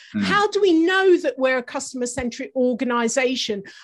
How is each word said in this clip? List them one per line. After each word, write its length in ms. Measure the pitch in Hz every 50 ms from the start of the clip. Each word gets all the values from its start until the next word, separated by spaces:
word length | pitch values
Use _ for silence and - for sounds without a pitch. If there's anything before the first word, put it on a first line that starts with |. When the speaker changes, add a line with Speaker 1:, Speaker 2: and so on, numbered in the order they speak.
| - - -
Speaker 1:
Mm. 80 | 208
Speaker 2:
How 260 | 202 190 370 415 403 427
do 140 | 415 403
we 120 | 403 381 330
know 440 | 320 330 339 370 381 381 381 359 320
that 180 | - 294 - -
we're 180 | 262 262 262 262
a 60 | 247
customer-centric 880 | - - 285 247 - - 254 247 240 - 277 254 240 226 - 269 - -
organization 1080 | 262 254 247 254 208 262 240 240 240 233 233 226 277 254 254 262 247 - - 214 202 196 - - -